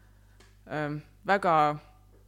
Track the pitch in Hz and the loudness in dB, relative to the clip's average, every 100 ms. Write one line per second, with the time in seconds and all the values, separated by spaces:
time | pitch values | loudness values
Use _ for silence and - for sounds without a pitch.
0 | - - - - - _ - 151 147 151 | -20 -20 -20 -20 -20 _ -12 -8 -6 -8
1 | - - - 196 190 160 151 147 - - | -12 -12 -2 0 2 2 2 0 -10 -20
2 | - - | -20 -20